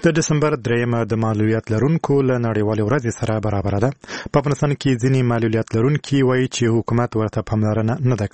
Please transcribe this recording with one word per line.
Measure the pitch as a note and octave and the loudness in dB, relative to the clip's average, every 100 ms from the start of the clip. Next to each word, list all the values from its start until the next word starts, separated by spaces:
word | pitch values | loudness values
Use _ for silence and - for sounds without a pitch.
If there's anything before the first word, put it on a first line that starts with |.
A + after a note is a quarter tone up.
| E3+ | 2
د | D#3 | 0
ډسمبر | D#3 D3+ D3+ D3 A2+ | 0 0 0 -2 -2
دریمه | A#2+ A#2+ A#2 A2 | 0 0 -2 -2
د | A2+ | 0
معلولیت | A2+ G#2+ G#2+ A2+ - | 0 0 0 0 -2
لرونکو | A2 C3 E3 - C#3 C3 | 0 0 0 0 0 2
له | B2+ | 0
نړیوالې | A#2 G#2+ G#2 A2 G#2+ | 0 0 0 0 0
ورځې | C#3 A#2 - | 0 -2 -4
سره | A#2+ A2 G#2 | -2 -2 -2
برابره | G2+ G2 G2+ | -2 -2 0
ده. | A#2+ - - - - | 0 -2 -14 -12 0
په | D3 | 0
افغانستان | C3+ C#3 D3+ | 0 0 0
کې | C#3 C#3+ B2 | 0 0 2
ځینې | B2+ C3 B2 | 2 2 2
معلولیت | A#2 A2+ A2 A2 A2+ | 2 0 0 0 0
لرونکي | B2+ D3 - C#3 B2+ | 2 0 0 2 4
وایي | B2+ C3 - | 2 0 0
چې | A#2 | 2
حکومت | A2+ - A#2 A#2+ A2 | 2 2 0 0 0
ورته | G#2+ - G#2 | -2 -2 -2
پاملرنه | A2 G#2+ G#2+ A2 A#2 B2+ | 0 2 0 0 0 0
نه | A2+ | 0
ده | G#2 | -2